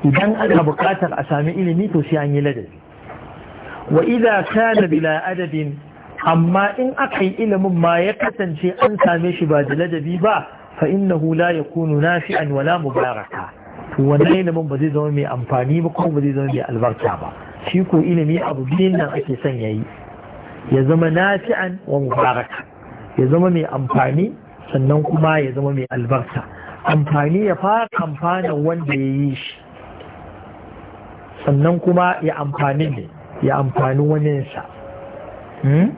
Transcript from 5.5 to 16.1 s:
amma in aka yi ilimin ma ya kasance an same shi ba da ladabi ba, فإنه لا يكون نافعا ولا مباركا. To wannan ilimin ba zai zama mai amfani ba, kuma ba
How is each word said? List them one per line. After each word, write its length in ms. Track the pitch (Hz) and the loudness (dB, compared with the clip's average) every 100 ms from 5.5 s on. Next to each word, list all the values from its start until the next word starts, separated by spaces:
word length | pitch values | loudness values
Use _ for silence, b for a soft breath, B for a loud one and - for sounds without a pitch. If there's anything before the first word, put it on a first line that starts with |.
| 156 147 143 - - - - - | -4 -6 -8 -14 -20 -20 -4 2
amma 480 | 165 165 185 202 202 | 4 4 4 2 0
in 160 | 254 262 | -4 -2
aka 260 | 269 - | -4 0
yi 120 | 190 190 | -2 0
ilimin 360 | 226 196 190 175 | 0 2 2 2
ma 200 | 170 170 | 4 4
ya 160 | 185 | 2
kasance 600 | - 214 214 190 151 180 180 | 0 -4 -2 -4 -2 -2 2
an 160 | 208 214 - | 0 4 2
same 260 | 170 175 | 4 0
shi 120 | 175 160 | 0 2
ba 180 | 147 | 2
da 120 | 139 143 | 2 0
ladabi 420 | 175 165 151 175 | -2 -2 -4 0
ba, 260 | 202 190 - - - - | 2 0 -4 -18 -20 -2
فإنه 540 | 156 190 196 170 160 160 | 0 2 2 2 2 2
لا 140 | 175 | 2
يكون 520 | 165 147 165 160 147 | 0 -2 -2 0 2
نافعا 480 | 160 175 - - 151 | 2 2 0 -2 0
ولا 260 | 139 143 175 | 0 0 0
مباركا. 720 | 143 127 127 110 101 107 95 - - - - - | 0 -2 -2 -4 -8 -10 -12 -14 -20 -18 -8 0
To 40 | |
wannan 300 | 139 143 165 | 2 4 4
ilimin 340 | 185 180 165 160 | 4 2 -2 -2
ba 100 | 139 | -2
zai 120 | 156 | 0
zama 220 | 147 151 | 0 0
mai 140 | 143 143 | 0 -2
amfani 560 | 127 120 131 127 160 | -4 -2 0 2 2
ba, 80 | 165 | 0
kuma 200 | - | 0
ba 120 | 180 | 0